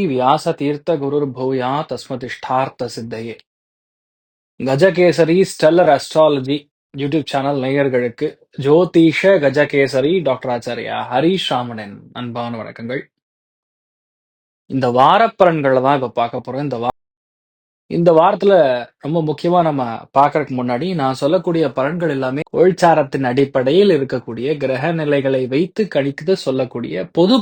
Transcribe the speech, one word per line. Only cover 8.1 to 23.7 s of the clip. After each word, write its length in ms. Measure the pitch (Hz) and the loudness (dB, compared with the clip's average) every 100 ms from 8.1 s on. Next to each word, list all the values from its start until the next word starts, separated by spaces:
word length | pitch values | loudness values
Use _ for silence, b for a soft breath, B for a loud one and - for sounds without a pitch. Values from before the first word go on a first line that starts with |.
| 117 151 - _ - | -4 -8 -8 _ -6
ஜோதிஷ 720 | 135 156 180 170 165 147 190 196 | 2 4 4 4 4 4 2 4
கஜகேசரி 760 | 143 135 143 143 135 135 139 185 | 2 2 2 2 0 0 0 0
டாக்டர் 300 | 139 123 143 | -2 -4 -4
ஆச்சாரியா 440 | 120 123 120 110 110 113 | -6 -6 -8 -8 -8 -2
ஹரீஷ் 420 | 127 160 190 - | 0 0 0 -2
ராமனின் 460 | 127 123 113 104 101 - | -4 -4 -10 -14 -16 -16
அன்பான 380 | 117 120 117 120 117 | -12 -10 -8 -8 -8
வணக்கங்கள். 460 | 107 113 117 135 - _ _ _ _ _ _ _ _ _ _ _ _ _ _ _ _ | -12 -12 -10 -10 -10 _ _ _ _ _ _ _ _ _ _ _ _ _ _ _ _
இந்த 180 | 135 127 | -2 0
வாரப்பலன்களை 880 | 123 139 190 226 - 185 165 139 131 | 4 4 4 2 4 4 4 2 2
தான் 180 | 127 143 | 2 0
இப்ப 120 | 123 | -2
பார்க்க 340 | 117 117 127 117 | -4 -4 -6 -10
போறோம். 200 | 127 147 | -8 -6
இந்த 120 | 120 | -6
வா-, 140 | 117 - _ _ _ _ _ _ _ _ _ | -6 -8 _ _ _ _ _ _ _ _ _
இந்த 180 | 160 175 | 0 4
வாரத்துல 400 | 160 175 202 196 190 143 123 117 _ | 6 4 2 4 4 4 0 -6 _
ரொம்ப 200 | 139 165 | -4 -2
முக்கியமா 380 | 151 147 170 175 | -2 -2 0 2
நம்ம 220 | 165 143 123 113 - | 2 -2 -4 -8 -4
பார்க்கறதுக்கு 420 | - 147 156 139 127 | 2 2 2 -4 -4
முன்னாடி, 320 | 123 123 175 175 | -4 -4 -4 -2
நான் 240 | 135 131 | -2 -2
சொல்லக்கூடிய 440 | 143 185 180 165 147 | 0 0 0 0 -2
பலன்கள் 440 | 127 135 170 165 139 | -2 -4 -2 -4 -2
எல்லாமே 280 | 131 135 - | -4 -6 -4
கோல்சாரத்தின் 760 | 151 180 180 175 156 139 143 131 | 2 2 4 4 4 0 -2 -2
அடிப்படையில் 640 | 127 139 135 127 | 0 0 0 2